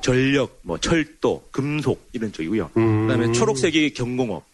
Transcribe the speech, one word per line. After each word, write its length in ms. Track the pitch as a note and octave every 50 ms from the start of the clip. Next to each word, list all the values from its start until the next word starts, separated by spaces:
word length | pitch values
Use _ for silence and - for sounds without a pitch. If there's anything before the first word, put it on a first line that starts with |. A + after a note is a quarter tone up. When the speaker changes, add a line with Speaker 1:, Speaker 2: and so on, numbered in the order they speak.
| -
Speaker 1:
전력, 560 | - B2+ B2+ C3 C3+ C#3 C#3+ B2 G2+ - -
뭐, 160 | - - E2+
철도, 720 | - - - E3+ E3 D3+ D3+ - - - B2 F2+ C#2 - -
금속 560 | - - C3 D3 D3 D3+ C3+ C3 G2 - - - -
이런 180 | B2 A2+ G#2+
쪽이고요. 400 | F#2+ - D#2+ E2 G#2 A2 F2 D2 -
Speaker 2:
음. 300 | A2+ A2+ A2+ A2 G#2+ A2
Speaker 1:
그다음에 240 | A2 - - A#2 A#2 A#2
초록색이 600 | A#2+ A#2 - G#3+ - B2+ F3 D3+ D#3+ D3+ C#3+ -
경공업. 520 | - B2 A#2+ B2 B2 C3 A2+ F#2 D#2 - _